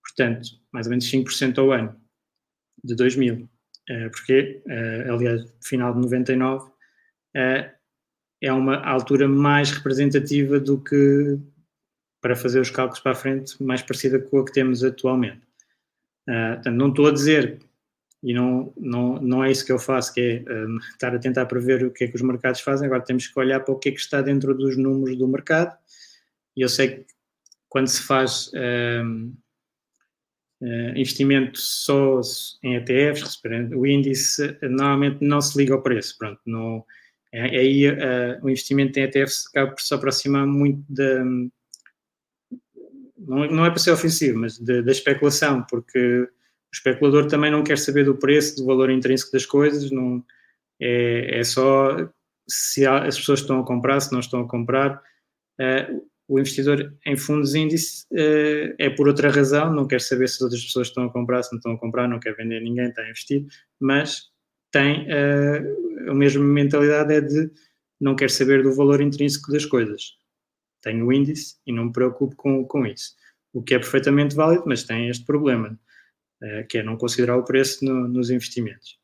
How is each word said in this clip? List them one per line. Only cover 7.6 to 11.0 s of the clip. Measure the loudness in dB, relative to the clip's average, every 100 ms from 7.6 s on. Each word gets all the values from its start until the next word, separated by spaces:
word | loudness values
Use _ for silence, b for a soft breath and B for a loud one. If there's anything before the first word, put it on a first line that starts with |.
| -4 _ _ _ _ _ _ _
é | -2
uma | 0 0 0
altura | 0 -2 0 2 4
mais | 4 4 4 2
representativa | -2 -4 0 2 2 0 0 2 0
do | 2 -2
que | 2 4